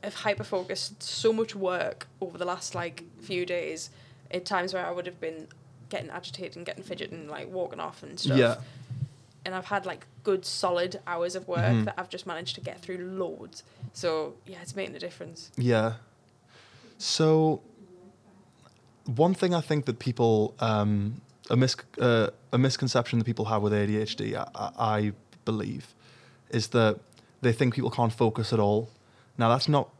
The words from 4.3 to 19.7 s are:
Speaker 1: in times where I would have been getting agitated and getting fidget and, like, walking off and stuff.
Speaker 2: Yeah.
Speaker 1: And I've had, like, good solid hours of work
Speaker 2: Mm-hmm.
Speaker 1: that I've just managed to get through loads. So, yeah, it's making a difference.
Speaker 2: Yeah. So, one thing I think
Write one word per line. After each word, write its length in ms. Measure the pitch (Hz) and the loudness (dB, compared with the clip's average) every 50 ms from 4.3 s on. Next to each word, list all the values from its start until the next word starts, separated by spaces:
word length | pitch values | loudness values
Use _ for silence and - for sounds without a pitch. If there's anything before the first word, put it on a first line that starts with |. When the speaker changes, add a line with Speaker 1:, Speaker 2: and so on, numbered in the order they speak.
Speaker 1:
in 140 | - 180 180 | -6 -6 -4
times 300 | - 202 185 175 190 185 | -2 -2 -2 -2 0 -2
where 100 | 185 175 | -4 -4
I 40 | 170 | -4
would 160 | 175 180 175 | -4 -6 -6
have 140 | 180 180 - | -8 -10 -8
been 280 | - 160 160 160 156 - - - - - - - - - | -8 -8 -8 -8 -14 -18 -20 -20 -20 -20 -20 -20 -16 -10
getting 220 | - 185 - 160 | -8 -8 -8 -8
agitated 460 | - 175 175 - - - 185 170 - | -10 -10 -12 -10 -12 -10 -10 -10 -10
and 80 | 170 175 | -10 -10
getting 180 | 175 - - 185 | -10 -10 -10 -8
fidget 260 | - 185 160 170 - | -12 -10 -8 -8 -10
and, 180 | - 165 156 147 | -10 -12 -12 -12
like, 200 | 151 - - - | -12 -12 -12 -8
walking 300 | 185 185 175 - - - | -6 -4 -4 -4 -6 -8
off 220 | 165 156 - - - | -8 -8 -10 -12 -16
and 160 | 147 143 - | -16 -10 -4
stuff. 180 | - 139 131 131 | 0 2 6 6
Speaker 2:
Yeah. 180 | 123 117 117 - - - - - - - - - - - - - - _ _ - - | 6 4 4 0 -8 -16 -16 -20 -14 -12 -8 -8 -8 -8 -10 -20 -20 _ _ -12 -10
Speaker 1:
And 100 | 185 185 | -8 -8
I've 100 | 185 180 | -6 -6
had, 200 | - 208 202 190 | -2 -4 -4 -2
like, 200 | 185 165 - - - _ - - | -4 -10 -10 -12 -20 _ -6 0
good 220 | 214 196 190 185 | 0 0 0 0
solid 560 | - - - - 185 175 175 180 180 185 196 - | -4 -6 0 0 2 2 2 0 0 -4 -8 -8
hours 280 | - 175 170 175 175 180 | -6 -4 -2 -2 -2 -4
of 140 | 185 185 - | -6 -6 -4
work 100 | 175 - | 0 2
Speaker 2:
Mm-hmm. 260 | - 110 - 113 214 | 4 4 4 4 2
Speaker 1:
that 80 | - - - | 0 -2 -6
I've 100 | 185 - | -8 -8
just 180 | - 180 - | -10 -12 -8
managed 280 | 190 170 160 175 - - | -6 -6 -6 -6 -8 -10
to 40 | - | -8
get 200 | - - - - | -8 -10 -10 -10
through 180 | - - 185 180 | -10 -10 -8 -8
loads. 640 | 180 185 190 190 180 165 160 - - - - - - _ - - - 123 _ | -8 -8 -4 -4 -4 -4 -4 -8 -14 -16 -16 -20 -20 _ -18 -14 -14 -14 _
So, 420 | - - 175 160 160 156 143 143 - _ | -4 -2 -2 0 0 -2 -4 -8 -12 _
yeah, 120 | - 190 170 175 | -18 -16 -16 -14
it's 140 | 170 - | -12 -8
making 180 | 196 190 - - | -6 -6 -6 -8
a 60 | - | -10
difference. 500 | - 175 - - 175 165 170 - - - _ | -12 -12 -12 -12 -14 -14 -14 -16 -18 -14 _
Speaker 2:
Yeah. 380 | - 123 123 117 110 110 113 113 - - _ _ _ _ _ _ _ _ _ _ - - - - - - - - _ | -2 2 4 4 4 4 2 -2 -4 -14 _ _ _ _ _ _ _ _ _ _ -20 -20 -20 -20 -20 -20 -20 -16 _
So, 640 | - - - - 160 156 156 156 156 156 151 - - - - - - - - - - - - _ _ - - - _ _ _ _ _ - _ _ _ _ _ _ _ | -4 -4 0 2 4 6 6 6 6 4 2 0 -4 -14 -20 -20 -20 -20 -20 -20 -20 -20 -20 _ _ -20 -20 -20 _ _ _ _ _ -20 _ _ _ _ _ _ _
one 280 | - 127 113 156 175 190 | -6 2 4 4 4 4
thing 200 | - - 185 180 | 4 2 2 2
I 60 | 170 | 2
think 260 | 151 - | 2 2